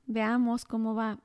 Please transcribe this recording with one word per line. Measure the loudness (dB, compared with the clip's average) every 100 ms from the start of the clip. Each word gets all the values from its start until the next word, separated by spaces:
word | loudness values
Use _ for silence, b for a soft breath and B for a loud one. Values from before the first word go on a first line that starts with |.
| -6
veamos | -2 2 2 2 0 -2
cómo | -4 -2 -2
va | -2 -6